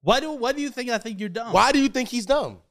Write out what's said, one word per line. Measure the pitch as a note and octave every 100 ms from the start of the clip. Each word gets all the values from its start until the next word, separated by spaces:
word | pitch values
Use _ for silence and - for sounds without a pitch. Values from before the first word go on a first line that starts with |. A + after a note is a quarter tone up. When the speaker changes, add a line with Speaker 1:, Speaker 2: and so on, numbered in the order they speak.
Speaker 1:
Why | C#3 B3
do, | D#4
why | D4+ A#3+
do | C#4
you | C#4+
think | A#3+ B3
I | A3+
think | A3+ G3+
you're | G#3
dumb? | F3 A#3
Speaker 2:
Why | F3+ A#3+
do | C#4
you | C4+
think | B3+ B3+
he's | A#3+ G3+
dumb? | C#4+ F3+ G2 _